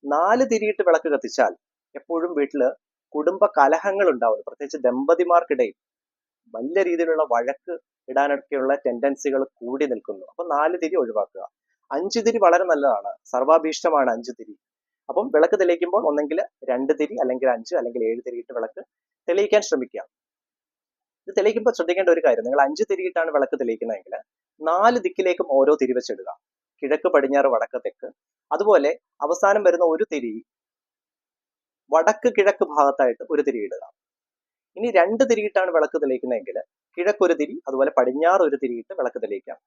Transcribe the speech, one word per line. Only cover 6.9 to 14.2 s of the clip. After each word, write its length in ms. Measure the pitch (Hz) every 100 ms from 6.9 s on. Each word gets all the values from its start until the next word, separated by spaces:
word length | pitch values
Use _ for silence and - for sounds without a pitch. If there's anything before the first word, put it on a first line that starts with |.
| 170 165 156 151
വഴക്ക് 400 | 117 123 139 - 165 _ _ -
ഇടാനൊക്കെയുള്ള 640 | 131 143 143 - 143 131 143 131
ടെൻഡൻസികൾ 560 | 120 139 135 147 135 131 _
കൂടി 280 | 120 135 143
നിൽക്കുന്നു. 300 | 113 - 98 92
അപ്പം 160 | - 170 143
നാല് 220 | 156 180
തിരി 120 | 156 175
ഒഴിവാക്കുക. 400 | 120 107 98 95 - _ _ _ _
അഞ്ച് 280 | 139 190 233 220
തിരി 140 | 226 185
വളരെ 200 | 175 185
നല്ലതാണ്, 420 | 156 139 107 101 - _
സർവാഭീഷ്ടമാണ് 760 | 123 131 160 160 151 175 151 127
അഞ്ച് 160 | 117